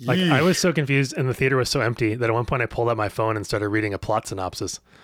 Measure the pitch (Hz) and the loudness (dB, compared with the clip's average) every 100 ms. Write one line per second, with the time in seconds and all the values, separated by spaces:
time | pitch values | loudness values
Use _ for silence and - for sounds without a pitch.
0 | 120 185 180 139 165 180 185 160 139 139 | -2 2 4 4 4 4 2 2 2 2
1 | 135 - 131 120 131 131 120 143 113 117 | 0 -2 -2 0 0 2 0 0 0 0
2 | 113 110 117 117 117 135 117 - 117 113 | 0 0 0 0 0 -2 -2 0 0 0
3 | 104 - 110 110 101 107 104 107 107 95 | -2 0 -2 -2 -2 -2 0 0 -2 -4
4 | - 110 - 98 92 - 98 - _ - | -2 -2 -2 -6 -6 -6 -8 -8 _ -20